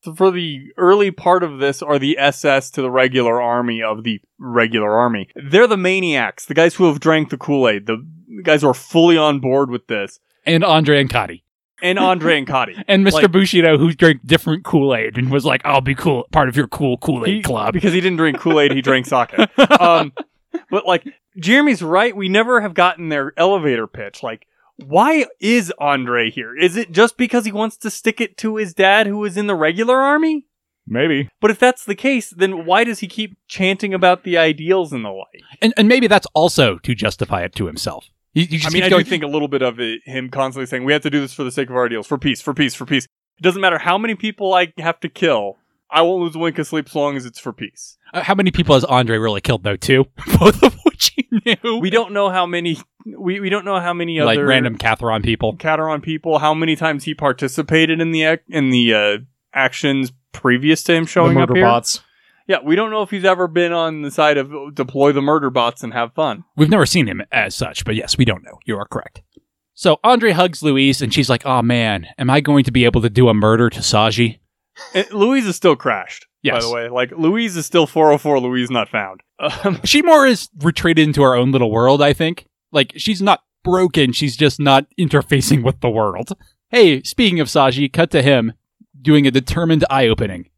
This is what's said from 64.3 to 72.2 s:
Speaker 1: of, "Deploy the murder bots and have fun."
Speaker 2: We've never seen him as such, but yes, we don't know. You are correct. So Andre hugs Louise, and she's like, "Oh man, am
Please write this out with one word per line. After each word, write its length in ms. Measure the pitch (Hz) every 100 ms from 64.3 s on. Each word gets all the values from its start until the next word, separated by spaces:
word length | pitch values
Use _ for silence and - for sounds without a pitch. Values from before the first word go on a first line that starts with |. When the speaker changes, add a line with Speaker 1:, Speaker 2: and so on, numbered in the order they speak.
| 147
Speaker 1:
of, 380 | 135 147 143
"Deploy 380 | 143 127 139 143
the 100 | 139
murder 260 | 139 156 139
bots 340 | 127 117 117
and 80 | 117
have 200 | 120 117
fun." 320 | - 151 107 - -
Speaker 2:
We've 120 | 156
never 180 | 202 139
seen 200 | 185 117
him 160 | 92 -
as 240 | 123 101
such, 300 | - - -
but 100 | -
yes, 240 | 110 - -
we 60 |
don't 180 | 120 92
know. 140 | - - -
You 100 | 104
are 80 | 104
correct. 360 | - - - _ _ _ _ _
So 240 | _ 185 151
Andre 280 | 233 247 226
hugs 300 | 170 180 160
Louise, 380 | 151 135 139 131
and 140 | 127
she's 160 | 135 127
like, 160 | 117 139
"Oh 160 | 127
man, 460 | 117 123 113 98 82
am 100 | -